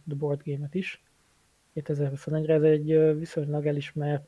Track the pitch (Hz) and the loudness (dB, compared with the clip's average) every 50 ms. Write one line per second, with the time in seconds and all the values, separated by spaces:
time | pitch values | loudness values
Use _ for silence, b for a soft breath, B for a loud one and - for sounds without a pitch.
0 | _ 160 147 139 151 147 143 143 - 156 143 143 147 143 - 185 190 - - - | _ -10 -6 -4 -4 -4 -4 -4 -6 -8 -8 -6 -8 -6 -6 -6 -6 -6 -10 -14
1 | _ _ _ _ _ _ _ _ _ _ _ _ _ _ _ 156 143 - 151 143 | _ _ _ _ _ _ _ _ _ _ _ _ _ _ _ -10 -6 -4 -2 -2
2 | 143 139 139 139 - - 151 156 156 156 160 156 151 156 156 151 151 151 160 156 | -2 -4 -4 -6 -6 -4 -4 -2 2 2 4 6 6 6 6 4 4 4 4 6
3 | 156 156 151 151 165 - - 160 147 147 147 147 147 151 147 143 139 - - 156 | 6 4 4 0 -4 -6 -6 -4 -4 -2 -4 -2 -2 -2 -2 -2 -4 -6 -8 -6
4 | 147 147 147 139 147 | -4 -2 -4 -4 -6